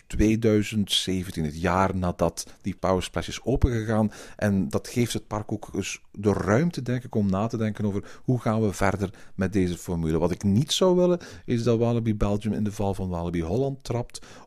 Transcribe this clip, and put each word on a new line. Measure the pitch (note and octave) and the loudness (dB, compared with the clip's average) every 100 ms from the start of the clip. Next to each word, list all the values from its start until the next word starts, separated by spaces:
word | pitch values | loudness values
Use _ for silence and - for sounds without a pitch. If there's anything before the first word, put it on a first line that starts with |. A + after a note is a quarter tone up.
| _ | _
tweeduizend | - G#2+ A2 A2+ G#2+ G2+ A2 F#2+ | 2 4 6 4 4 2 -2 0
zeventien, | - - F#2 F2+ E2+ | 0 0 -2 -4 -4
het | D2+ D#2+ | -4 0
jaar | F2 F2+ F#2+ F2+ | 2 4 2 2
nadat | F2+ - E2+ - - - | -2 0 0 -2 -12 -8
die | G2+ - | -8 -2
Power | F2+ F#2 | 0 0
Splash | - F2+ G2+ | 0 -6 -6
is | - | -6
opengegaan. | - C3+ C#3 A#2 A2 A2 G#2+ - - - | -2 2 2 2 0 2 0 -2 -16 -2
En | G#2+ G2 - | 0 0 0
dat | G2 - | -4 -2
geeft | B2 A#2 | -2 0
het | - - | -2 -6
park | G#2+ - | -8 -6
ook | G#2+ - | -8 -6
eens | - F#2 - - | -6 -6 -10 -14
de | - G2+ | 0 2
ruimte, | F2+ F2 A2+ E3+ - | 2 4 2 2 -2
denk | B2 B2 | -4 -6
ik, | - | -2
om | A2+ G2+ | 0 2
na | F#2+ A2+ | 0 -2
te | A2+ | -2
denken | G#2+ G2+ | -4 -2
over | G#2 G2 - - | -2 -4 -8 -6
hoe | - B2 | -2 0
gaan | A#2+ A2 | 0 2
we | G#2+ | 0
verder | F#2 G2 F#2+ G2 - - | 2 0 2 -4 -6 -12
met | - F#2 | -4 0
deze | G2 F2+ E2+ | 2 2 0
formule. | - E2+ D#2+ D#2+ | -4 -2 0 2
Wat | F2 | 0
ik | F2+ | 0
niet | G#2 G2+ D3+ | 2 2 2
zou | - F#3+ F3+ | 2 4 4
willen, | F3+ F3 - - | 4 0 -4 -14
is | - A#2 | -4 -2
dat | A#2 A2+ | 2 2
Walibi | A#2 A#2+ A2+ | 2 2 0
Belgium | G#2 G#2 G#2 G#2+ | 0 0 0 -2
in | G2+ | -2
de | G#2 | -2
val | G#2 G2+ | -2 -2
van | F#2+ F#2 | -2 -4
Walibi | F2 E2+ E2+ | -4 -2 -2
Holland | E2 A2+ C#3 C#3 | -2 -2 -2 -4
trapt | - A#2 - - - - | -6 -6 -6 -14 -18 -20